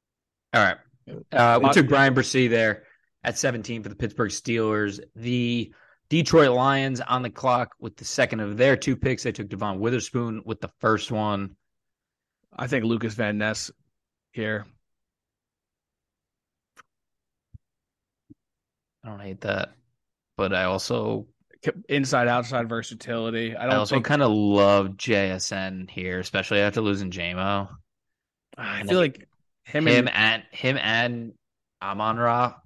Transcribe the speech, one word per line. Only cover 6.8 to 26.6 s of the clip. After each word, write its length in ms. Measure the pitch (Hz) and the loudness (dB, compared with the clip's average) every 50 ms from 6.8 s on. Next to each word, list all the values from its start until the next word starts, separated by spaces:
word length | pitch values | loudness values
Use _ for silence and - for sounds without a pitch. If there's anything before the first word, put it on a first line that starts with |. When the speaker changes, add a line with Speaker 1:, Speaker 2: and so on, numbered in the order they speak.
| 135 135 131 120 | 0 -2 -4 -6
Speaker 1:
on 220 | - - 123 127 | -2 -2 -2 -2
the 80 | 127 113 | -2 -6
clock 440 | - - - 131 123 123 120 - - _ | -8 -2 0 0 2 0 0 -4 -8 _
with 160 | - 110 - | -14 -14 -14
the 80 | - 110 | -12 -12
second 360 | - - - 127 113 - 110 | -8 0 0 0 0 0 -6
of 180 | 107 104 104 110 | -6 -6 0 4
their 180 | 123 139 131 | 4 4 4
two 200 | 127 - 143 127 | 4 2 -2 -2
picks. 260 | - - 131 127 - | 0 0 -2 -2 -2
They 100 | - 123 | -4 -6
took 160 | 110 - 104 98 | -6 -6 -10 -10
Devon 320 | 107 95 107 104 95 95 | -8 -6 -4 -4 -4 -2
Witherspoon 600 | 104 117 123 139 131 - - 123 120 117 110 110 101 | -2 0 0 -2 -4 -4 -4 -4 -4 -4 -8 -10 -8
with 160 | 107 110 - | -10 -10 -8
the 100 | - 95 - _ | -10 -14 -12 _
first 300 | - 110 110 104 - - | 0 0 0 0 -2 -6
one. 460 | 117 107 107 107 104 98 98 95 - _ _ _ _ _ _ _ _ _ _ _ _ _ _ _ _ _ _ _ _ | -4 -4 -2 -2 -4 -4 -6 -10 -12 _ _ _ _ _ _ _ _ _ _ _ _ _ _ _ _ _ _ _ _
Speaker 2:
I 120 | - 127 | -10 -6
think 180 | 123 143 127 110 | -2 -2 -2 0
Lucas 300 | 113 117 110 120 113 107 | 0 -2 -2 -2 -6 -4
Van 240 | 113 110 104 104 104 | -4 -4 -2 -2 -2
Ness 320 | 107 107 107 - - - - _ _ _ _ _ _ _ _ _ _ _ | -2 -2 -4 -4 -8 -12 -14 _ _ _ _ _ _ _ _ _ _ _
here. 340 | _ 123 107 107 107 104 104 - _ _ _ _ _ _ _ _ _ _ _ _ _ _ _ _ _ _ _ _ _ _ _ _ _ _ _ _ _ _ _ _ _ _ _ _ _ _ _ _ _ - _ _ _ _ _ _ _ _ _ _ _ _ _ _ - - _ _ _ _ _ _ _ _ _ _ _ _ _ _ - _ _ _ _ _ _ _ _ _ _ _ _ _ - | _ -8 -6 -4 -4 -6 -8 -12 _ _ _ _ _ _ _ _ _ _ _ _ _ _ _ _ _ _ _ _ _ _ _ _ _ _ _ _ _ _ _ _ _ _ _ _ _ _ _ _ _ -20 _ _ _ _ _ _ _ _ _ _ _ _ _ _ -20 -20 _ _ _ _ _ _ _ _ _ _ _ _ _ _ -20 _ _ _ _ _ _ _ _ _ _ _ _ _ -16
Speaker 1:
I 40 | 113 | -16
don't 120 | 104 98 | -14 -12
hate 200 | 101 98 95 95 | -12 -12 -12 -6
that, 320 | - 104 101 95 - - _ _ _ _ _ _ _ _ _ _ _ _ _ | -2 -2 -2 -2 -2 -6 _ _ _ _ _ _ _ _ _ _ _ _ _
but 160 | - 98 95 | -2 0 0
I 120 | 98 90 92 | 2 2 2
also 600 | 92 92 95 - - 120 117 107 110 113 107 107 - _ _ _ _ - _ - - - 175 - - | 2 0 -2 -2 -2 -2 -2 -2 -2 -4 -4 -6 -12 _ _ _ _ -20 _ -6 -6 -6 -6 -4 -2
Speaker 2:
Inside, 380 | 143 143 135 131 143 127 120 | 0 0 0 2 2 2 2
outside 420 | 120 120 123 120 117 135 123 120 113 | 2 2 0 -2 -2 -4 -4 -4 -2
versatility. 840 | 117 113 110 - 117 110 - - 117 113 113 113 113 113 117 113 113 | -4 -6 -6 -8 -14 -16 -10 -8 -6 -4 -4 -4 -4 -4 -4 -6 -6
I 80 | - 117 | -4 -2
Speaker 1:
I 20 | |
Speaker 2:
don't 100 | 123 107 | 0 0
Speaker 1:
also 180 | 107 104 104 143 | 0 0 2 0
Speaker 2:
think 100 | 127 113 - | 0 2 2
Speaker 1:
kinda 180 | 147 147 139 | 2 4 4
love 720 | 117 107 107 104 101 101 101 101 98 101 101 98 95 95 | 4 4 4 4 4 6 6 6 6 6 4 4 0 -6
J 340 | 95 - 123 110 98 98 95 | -8 -2 0 2 2 2 0
S 220 | 92 92 - - | -2 -4 -6 -6
N 340 | 98 98 95 95 95 92 92 - | -6 -6 -6 -6 -8 -10 -12 -12
here, 300 | - - 92 92 90 92 | -12 -10 -8 -6 -6 -6
especially 400 | 90 - - 98 92 - 110 | -6 -4 -4 -4 -2 0 2
after 220 | 101 | 2